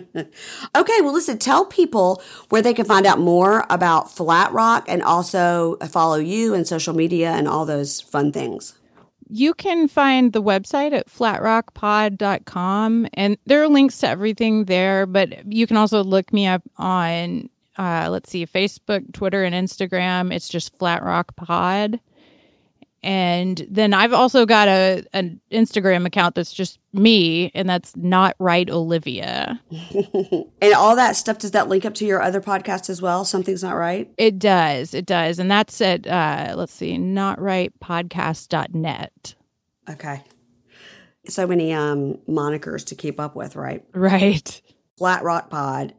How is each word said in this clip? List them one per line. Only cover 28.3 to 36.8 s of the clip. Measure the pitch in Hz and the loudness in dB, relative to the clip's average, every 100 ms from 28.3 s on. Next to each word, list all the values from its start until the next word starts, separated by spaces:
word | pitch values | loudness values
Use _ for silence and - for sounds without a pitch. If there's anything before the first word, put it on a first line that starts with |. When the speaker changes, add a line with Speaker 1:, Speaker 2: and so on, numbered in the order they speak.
| - | 2
Speaker 2:
Right | 185 175 180 | 0 2 0
Olivia. | 165 165 170 151 113 - - - 240 - | -2 -2 -2 -4 -8 -6 -6 -6 -8 -12
Speaker 1:
<laughs> | 160 170 202 196 196 190 165 - - | -16 -8 -6 -4 -4 -2 -4 -6 0
And | 208 | 4
all | 170 208 233 | 6 6 6
that | 240 | 4
stuff, | 220 - 220 | 2 -2 -4
does | - | -2
that | 208 - | 0 2
link | 190 | 0
up | 208 214 | -2 -4
to | 214 | -2
your | 190 | 0
other | 185 196 | 0 -2
podcast | 202 196 202 185 - | -2 -4 -4 -6 -6
as | 175 | -4
well? | 180 175 | -2 -2
Something's | 190 190 190 185 | -2 -2 -2 -4
Not | 185 | -4
Right? | 175 170 185 - - | -4 -4 -4 -6 0
Speaker 2:
It | 220 190 | 0 2
does. | 208 185 156 135 151 | 2 4 2 0 -4
It | 143 180 | -6 -2
does. | 175 160 170 | 0 0 -2
And | 185 | 0
that's | 202 220 - | 2 0 0
at, | 190 175 - | 0 0 -2
uh, | 180 156 147 143 - | -2 0 -2 -6 -8
let's | 170 | -8
see, | - | -8